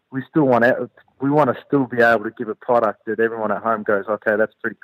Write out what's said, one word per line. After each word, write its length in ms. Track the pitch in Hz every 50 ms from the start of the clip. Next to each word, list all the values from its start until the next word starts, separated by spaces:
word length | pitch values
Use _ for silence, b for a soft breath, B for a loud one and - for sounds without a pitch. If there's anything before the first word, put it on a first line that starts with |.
| _ _
we 100 | 131 135 127 _
still 140 | - 160 151
want 200 | 131 123 117 117
to, 240 | 127 123 - 123 117 _ _ _ _ _ -
we 80 | 131 139
wanna 260 | 143 151 147 123 117 - -
still 200 | - - 143 131
be 160 | 117 127 117
able 220 | 117 117 117 110 104
to 60 | 113
give 180 | - - 123 107
a 60 | 104
product 500 | _ - - 123 120 110 104 101 _ -
that 140 | 113 107 104
everyone 320 | 113 113 113 113 107 104
at 100 | 101 92
home 220 | 104 113 113 107 104
goes, 220 | 113 107 98 98
"Okay, 280 | 110 107 104 - 113 107
that's 180 | 104 110 - _
pretty 220 | _ - 113 101 _